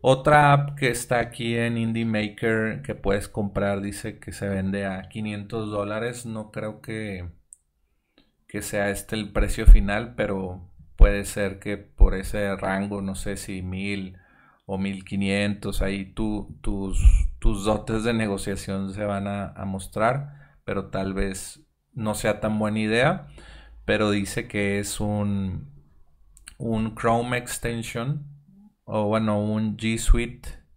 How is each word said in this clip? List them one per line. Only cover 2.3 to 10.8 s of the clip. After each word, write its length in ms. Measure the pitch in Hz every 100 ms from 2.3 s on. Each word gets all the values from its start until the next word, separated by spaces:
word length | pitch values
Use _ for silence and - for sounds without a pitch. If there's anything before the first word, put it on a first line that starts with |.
| 104 117 110 110 110
que 120 | -
puedes 360 | 104 98 98 -
comprar, 500 | - 101 98 101 98
dice 400 | 101 98 113 101
que 140 | -
se 160 | - 101
vende 360 | 98 95 101 98
a 180 | 95
quinientos 680 | 92 110 107 104 101 117 107
dólares. 540 | 104 101 107 120 120 113
No 260 | 110 107
creo 300 | 107 107 107
que, 480 | - 110 107 95 87 - _ - _ _ _ _ _ _ _ _ _
que 160 | 104
sea 280 | - 104 101
este 260 | 98 - 110
el 160 | 98
precio 340 | 107 101 - 110
final, 480 | 107 101 104 117 120
pero 540 | 104 95 92 90 - -